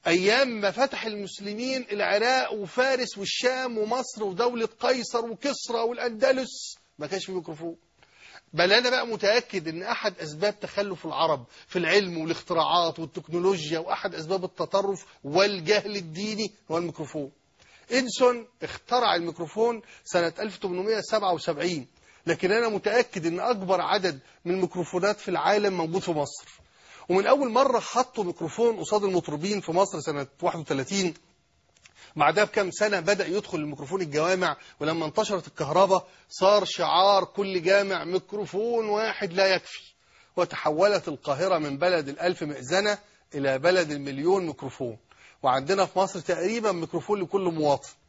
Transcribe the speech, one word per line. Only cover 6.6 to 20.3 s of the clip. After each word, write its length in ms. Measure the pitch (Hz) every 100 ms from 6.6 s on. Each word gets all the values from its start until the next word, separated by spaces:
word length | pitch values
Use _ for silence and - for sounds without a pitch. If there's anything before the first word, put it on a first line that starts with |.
| - - _ -
ما 80 | 147
كانش 200 | 190 185
في 60 |
ميكروفون. 440 | 185 165 156 170 165 _ _ _ _ - - _
بل 200 | 156 180
أنا 180 | 220 247
بقى 160 | 247 240
متأكد 640 | 214 196 233 233 196 160
إن 140 | 160
أحد 320 | 196 233 214 180
أسباب 420 | 160 151 208 208
تخلف 460 | 185 - 202 175 170
العرب 380 | 135 160 139 117 - -
في 120 | 180
العلم 400 | 165 196 190 170
والاختراعات 800 | 160 160 - 165 147 175 170 160
والتكنولوجيا، 800 | 160 - 151 170 185 190 151 165
وأحد 360 | 175 196 202
أسباب 300 | 160 156 190
التطرف 600 | 180 - 160 196 196 196 - -
والجهل 720 | 139 160 202 196 156 208 202 202
الديني 560 | 170 160 208 214 208 _ -
هو 80 | 160
الميكروفون. 520 | 170 165 147 156 139 _ _ _ _ - _
إديسون 540 | 247 254 - 247 240 220 _
اخترع 520 | 160 - - 247 226
الميكروفون 680 | 175 170 156 160 214 233 233 - -
سنة 280 | - 180 170